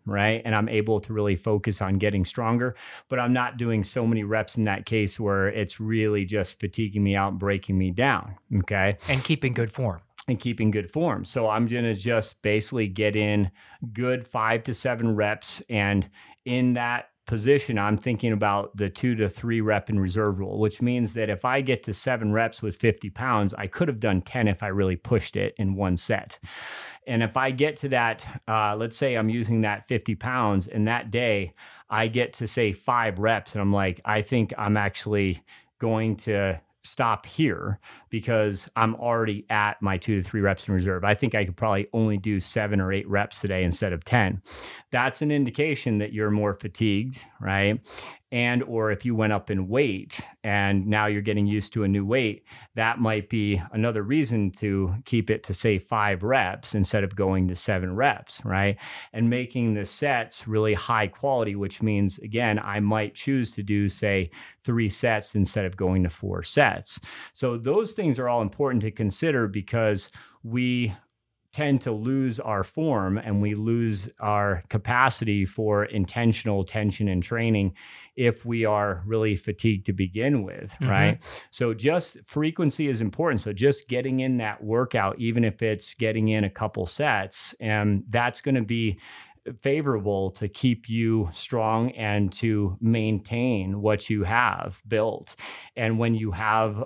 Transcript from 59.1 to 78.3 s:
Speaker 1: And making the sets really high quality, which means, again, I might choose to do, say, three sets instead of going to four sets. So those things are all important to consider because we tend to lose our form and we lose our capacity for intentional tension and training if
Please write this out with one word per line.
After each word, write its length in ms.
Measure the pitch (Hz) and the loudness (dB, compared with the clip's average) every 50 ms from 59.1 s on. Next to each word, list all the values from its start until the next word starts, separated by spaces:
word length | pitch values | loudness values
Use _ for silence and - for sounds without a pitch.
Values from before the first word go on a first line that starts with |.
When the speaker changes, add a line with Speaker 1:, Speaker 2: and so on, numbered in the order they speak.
Speaker 1:
And 180 | - 110 117 117 | -2 0 2 2
making 440 | 123 127 127 123 - 127 120 113 107 | 2 0 -2 -4 -2 0 0 0 0
the 100 | 104 98 | 0 -2
sets 640 | - - - 147 143 131 117 110 - - - - | -6 -4 -2 0 0 0 0 -2 -4 -8 -10 -6
really 280 | 113 107 107 107 107 104 | -2 0 2 2 2 2
high 340 | 95 - - 117 110 104 92 | 0 0 0 2 2 2 0
quality, 480 | - - - 139 135 123 110 104 101 | -2 -4 -2 0 0 0 0 -2 -2
which 260 | 101 101 95 - - | -4 -4 -6 -4 -2
means, 360 | 113 110 104 101 101 95 - - | 0 0 2 2 2 0 0 -4
again, 420 | - 107 107 117 120 110 104 107 | -8 -6 -2 0 0 2 0 0
I 180 | - 101 101 104 | -2 -2 -2 0
might 360 | 104 104 107 110 104 104 - | 0 2 2 0 0 -2 -6
choose 360 | - - 139 139 131 117 - | -6 -2 0 0 0 0 -2
to 120 | - - 101 | -6 -6 -2
do, 240 | 101 104 101 101 98 | 0 2 2 2 0
say, 420 | - - 110 104 98 95 92 85 - - - - - _ | 0 0 0 0 2 0 0 -2 -6 -14 -20 -20 -20 _
three 280 | - 127 117 117 113 101 | -4 -2 0 0 0 0
sets 440 | - - - 120 110 107 - - - | 0 0 0 0 0 0 -2 -2 0
instead 300 | 104 95 - - 110 95 | 0 0 2 0 -2 -2
of 120 | 92 92 | -2 -2
going 280 | - 95 90 92 92 90 | -2 0 2 2 2 2
to 40 | 87 | 0
four 360 | - - 101 98 92 87 - | -2 -6 -8 -6 -6 -6 -6
sets. 560 | - - 147 139 107 90 87 - - - - - - - - - - | 0 2 4 4 4 2 -2 -6 -8 -10 -10 -12 -14 -18 -18 -18 -16
So 240 | - - 135 123 120 | -8 -4 -2 -2 -2
those 360 | 117 113 131 160 214 226 - | -2 0 0 2 2 0 0
things 260 | - 220 185 156 123 131 | -2 -2 0 0 0 2
are 100 | 127 123 | 0 0
all 140 | 120 120 | 0 0
important 400 | 107 98 - - 143 135 123 110 | 0 -2 -2 -2 0 0 0 0
to 80 | 107 110 | 0 -2
consider 560 | - - 110 101 - - 165 165 143 123 113 101 | -2 -2 -2 -2 0 0 0 2 2 2 0 0
because 640 | 95 104 95 - - 117 113 107 104 98 - - - - - - - _ | -2 -6 -4 -2 0 2 2 2 2 0 -4 -8 -14 -20 -20 -20 -20 _
we 500 | - 113 117 123 123 123 123 123 120 110 92 - _ _ _ _ _ _ _ _ _ _ - | -10 -4 -2 0 0 0 0 0 0 -2 -4 -6 _ _ _ _ _ _ _ _ _ _ -6
tend 260 | 147 151 143 139 120 | -2 2 2 2 2
to 100 | - 123 | 2 -2
lose 480 | 110 107 110 127 135 135 131 127 110 107 | -4 -2 -2 -2 0 0 0 0 -2 -4
our 240 | - 117 107 98 92 | -2 -2 0 0 -2
form 520 | - - 160 160 156 127 104 95 92 98 | -2 -4 -2 0 0 2 2 2 2 0
and 240 | 110 - 110 101 101 | 0 0 -2 0 0
we 140 | 104 104 107 | 0 0 -2
lose 540 | 104 107 113 117 117 117 113 107 92 98 - - - | -2 -2 0 0 0 0 0 -2 -4 -6 -10 -10 -6
our 460 | 110 104 104 104 101 101 95 87 - - | -2 0 2 2 2 2 0 -2 -2 -4
capacity 760 | - 104 - 120 123 123 131 131 - - 117 107 101 101 95 | -4 -2 0 2 4 6 6 4 4 2 0 0 2 2 0
for 380 | 95 - - 110 107 104 101 104 | 0 0 0 0 2 4 2 2
intentional 800 | - 107 104 92 92 - 120 117 113 104 - - 110 101 98 92 | 2 0 -2 -2 0 0 2 4 4 2 2 0 0 0 0 -2
tension 420 | - - 110 107 104 92 - 107 98 | -2 -2 -2 -2 0 0 0 0 0
and 140 | 92 90 | 0 0
training 520 | 85 - 117 113 117 113 110 101 98 92 92 - - - - - - - _ | -2 -2 -2 0 2 2 2 2 2 0 -2 -6 -12 -20 -20 -20 -20 -12 _
if 280 | 123 123 120 | 0 2 2